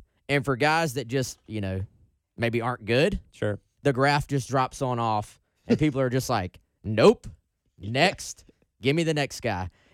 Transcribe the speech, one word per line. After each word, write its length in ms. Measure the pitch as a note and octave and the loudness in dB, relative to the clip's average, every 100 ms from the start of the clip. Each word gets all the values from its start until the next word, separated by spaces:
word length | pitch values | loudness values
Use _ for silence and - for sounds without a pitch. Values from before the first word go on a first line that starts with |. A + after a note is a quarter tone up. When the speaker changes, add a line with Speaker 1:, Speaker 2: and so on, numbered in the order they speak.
| - _ - | -10 _ -2
Speaker 1:
And 160 | C#3+ | -2
for 120 | B2+ B2 | 0 0
guys 400 | D3 D#3+ E3 B2 | 2 2 0 -4
that 120 | A#2 | -4
just, 300 | C3+ B2+ - - | -2 -4 -8 -10
you 140 | G#2+ | -6
know, 240 | G2 F#2+ G2 _ _ _ _ - | -4 -4 -6 _ _ _ _ -4
maybe 240 | A#2 A#2 | -2 0
aren't 220 | A2+ B2 G#2+ | -2 -6 0
good, 340 | A#2+ E3+ G3 - | 2 2 0 -8
Speaker 2:
Sure. 280 | - A2 G2+ _ _ | -4 -4 -4 _ _
Speaker 1:
the 100 | C#3+ | -2
graph 340 | B2+ C#3 C#3+ - | 2 2 2 0
just 220 | C#3 A#2 | -4 -2
drops 320 | C3+ C3 - | -2 -2 -2
on 160 | C3 A#2+ | -2 0
off, 400 | A#2 G#2+ A2 - _ _ - | 0 -2 -4 -14 _ _ -2
and 100 | A#2+ | 2
people 220 | D3+ B2+ | 2 2
are 80 | C3 | 0
just 200 | B2+ - | 0 0
like, 300 | A#2+ F2+ - _ _ | -2 -4 -10 _ _
"Nope, 440 | G2 G#2+ D#3 A#3+ - - _ _ _ - | -4 4 6 6 0 -20 _ _ _ -14
next, 640 | F#2 B2 F3 - - - - _ _ _ | -6 0 0 0 -10 -16 -20 _ _ _
give 140 | B2+ D3+ | 0 0
me 80 | |
the 100 | D#3+ | 0
next 260 | D3+ C#3 - | 0 -2 -4
guy." 280 | A#2 F#2 F2+ _ _ | -6 -4 -6 _ _